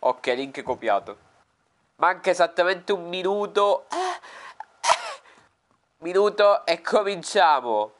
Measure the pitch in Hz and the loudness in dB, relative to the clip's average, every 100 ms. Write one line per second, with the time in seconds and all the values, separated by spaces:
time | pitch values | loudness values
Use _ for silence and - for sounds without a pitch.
0 | - 123 - 123 139 139 117 123 113 101 | 0 -2 -2 -2 -4 -10 -8 -6 0 -2
1 | 95 101 _ _ _ _ _ _ _ _ | -2 -18 _ _ _ _ _ _ _ _
2 | 165 180 190 175 170 175 175 185 175 196 | 0 0 -2 2 0 2 0 0 -2 -4
3 | 170 180 185 202 208 202 202 196 - 320 | -4 -6 -2 -2 -2 0 2 0 -2 -6
4 | 370 - - - - - - _ - 640 | -6 -8 -12 -20 -20 -20 -20 _ 0 0
5 | 659 539 _ _ _ _ _ _ _ _ | 0 -14 _ _ _ _ _ _ _ _
6 | 165 185 202 202 208 202 - 170 - 233 | -4 2 2 4 4 4 0 -4 0 0
7 | 196 196 160 208 175 147 120 107 107 _ | 0 -6 -4 2 4 4 2 -2 -2 _